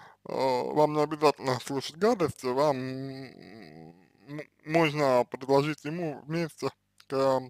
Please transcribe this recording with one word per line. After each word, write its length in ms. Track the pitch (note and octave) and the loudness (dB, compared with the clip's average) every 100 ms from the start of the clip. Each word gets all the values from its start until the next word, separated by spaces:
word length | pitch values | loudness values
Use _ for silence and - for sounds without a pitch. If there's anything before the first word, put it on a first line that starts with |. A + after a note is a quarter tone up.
| - - - | -20 -18 -8
э, 60 | |
вам 600 | - C3 B2 C3 C#3+ D3+ | -2 0 0 0 2 4
не 60 | D3+ | 2
обязательно 560 | D3 D#3 D3+ - C3 B2 | 0 2 2 2 -2 -4
слушать 380 | - C#3 - D#3+ | -4 -6 -6 0
гадости, 500 | G#3 A#3 D3+ - B2+ | 0 2 -2 -2 -2
вам, 300 | B2+ D3+ C3+ | 2 2 0
м, 1160 | C3 C3 C3+ C3+ C3 - F#2 G#2+ E2+ D#2 D#2+ F2 F2 _ G#2 | -4 -8 -10 -12 -16 -18 -20 -20 -20 -20 -20 -20 _ _ -16
м, 120 | D3 - _ | -14 -16 _
можно 600 | D3+ E3 D#3+ D3 C#3 B2 A#2+ | -2 2 2 2 4 4 2
предложить 560 | B2 C3 C#3 D3 D3+ | -2 2 2 2 -2
ему 360 | D3 E3+ E3 B2 | -6 -6 -6 -8
вместе 440 | C#3 E3 D#3+ - C#3 - _ _ - | -6 -4 -4 -4 -6 -6 _ _ -4
к, 60 | |
э, 260 | C3+ C3+ C3 | 0 2 2